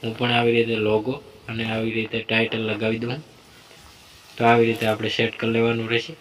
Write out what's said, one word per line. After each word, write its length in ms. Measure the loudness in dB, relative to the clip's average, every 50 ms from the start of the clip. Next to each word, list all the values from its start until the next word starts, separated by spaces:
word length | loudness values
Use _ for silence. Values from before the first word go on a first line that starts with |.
| -6
હું 160 | -6 -4 -2
પણ 120 | -2 2 2
આવી 200 | 2 4 4 4
રીતે 240 | 4 2 2 0
લોગો 460 | 0 2 2 2 2 2 0 -6 -6 -8 -18 -20 -20 -12 -10
અને 160 | -6 -6 -4
આવી 260 | -4 -2 -2 -2 -2
રીતે 280 | -2 -4 -4 -4 -4 -6
ટાઇટલ 380 | -4 0 0 0 0 0 0 -4
લગાવી 400 | -2 -2 -4 -2 -2 -2 -2 -2
દઉં. 260 | -4 -6 -6 -8 -10 -16 -20 -20 -20 -20 -20 -20 -20 -20 -20 -20 -20 -20 -20 -20 -20 -20 -20 -20 -20 -20 -6
તો 80 | 0 4
આવી 220 | 4 6 6 6
રીતે 200 | 2 2 0 0
આપણે 220 | 0 0 0 -2 -4
સેટ 280 | -2 0 -2 -2 -2
કરી 140 | -4 -4 0
લેવાનું 400 | 0 2 2 2 0 -2 -2 -2
રહેશે. 220 | -2 -2 -2 -4 -14 -16